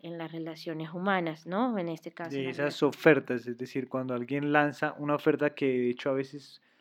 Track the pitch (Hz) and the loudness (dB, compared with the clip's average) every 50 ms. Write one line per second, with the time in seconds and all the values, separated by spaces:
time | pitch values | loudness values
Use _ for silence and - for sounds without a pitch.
0 | - 170 170 165 165 160 160 165 160 165 160 160 - 175 160 156 160 160 165 180 | -14 -12 -10 -10 -10 -8 -8 -8 -8 -8 -10 -10 -8 -8 -6 -6 -6 -8 -6 -4
1 | 185 202 196 185 170 160 156 160 - 170 180 202 247 254 233 202 170 170 165 156 | 0 2 2 2 0 -2 -4 -6 -8 -6 -2 -2 0 0 0 -2 -4 -4 -6 -8
2 | - 170 - - 175 165 139 139 135 131 127 131 143 147 139 - 156 139 123 - | -10 -12 -12 -10 -10 -6 -6 -4 -4 -4 -2 -2 -2 -2 2 2 2 2 4 6
3 | - 165 151 139 135 - 123 120 117 123 120 117 127 127 - 135 123 123 - 131 | 8 8 8 8 6 0 -2 -4 -4 -6 -8 -8 -8 -8 -6 -6 -6 -4 -6 -6
4 | 131 131 127 120 120 120 139 143 143 147 147 147 147 147 131 - 156 151 - - | -4 -4 -4 -4 -4 -4 -4 -2 0 2 4 4 4 2 0 -2 -4 -4 -4 -4
5 | 147 147 147 143 - 156 143 - 151 147 143 - 143 135 127 127 123 123 123 - | -2 0 0 2 4 2 2 4 2 0 0 0 0 0 2 2 2 0 0 0
6 | - 143 135 135 135 135 - 147 135 - - - _ _ _ _ | -2 -2 -2 -2 -2 -6 -10 -16 -16 -18 -20 -20 _ _ _ _